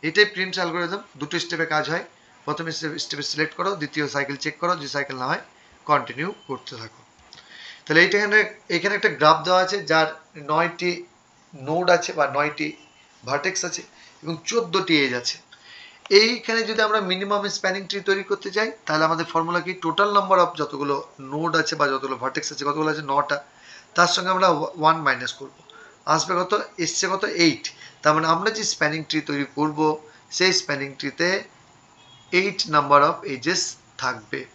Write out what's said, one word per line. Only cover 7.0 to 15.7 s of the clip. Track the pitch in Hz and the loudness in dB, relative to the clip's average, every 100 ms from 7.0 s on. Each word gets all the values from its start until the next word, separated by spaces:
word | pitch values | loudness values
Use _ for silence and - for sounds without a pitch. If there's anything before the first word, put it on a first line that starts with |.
| _ _ - - - - - - | _ _ -20 -20 -20 -20 -20 -20
তাহলে | - 151 | 2 6
এইটা | 185 202 | 6 4
এখানে, | 208 214 202 - _ 175 | 4 4 2 -4 _ -2
এখানে | 190 202 | 0 0
একটা | 208 143 | 0 4
গ্রাফ | 151 156 156 | 6 6 4
দেওয়া | 185 | 2
আছে | 185 202 151 | 4 -2 2
যার | 160 156 - - 156 147 | 2 2 -2 -18 -16 -2
নয়টি | 156 170 175 180 175 - _ _ _ _ 151 135 | 0 0 -2 -4 -4 -10 _ _ _ _ -14 -4
নোড | 160 180 170 | 0 4 4
আছে | - 156 | 2 -2
বা | 139 139 | 0 0
নয়টি | 147 147 151 - - _ _ _ 120 | -2 -2 -8 -8 -20 _ _ _ -6
ভার্টেক্স | 143 185 185 180 | -2 -2 -4 -6
আছে | - - - - - | -8 -14 -20 -20 -14
এবং | 151 165 - | -10 -8 -2
চোদ্দটি | 233 185 185 180 156 | -2 0 -2 2 2
এজ | 139 123 | 2 -2
আছে। | 120 - _ - - | -6 -10 _ -20 -20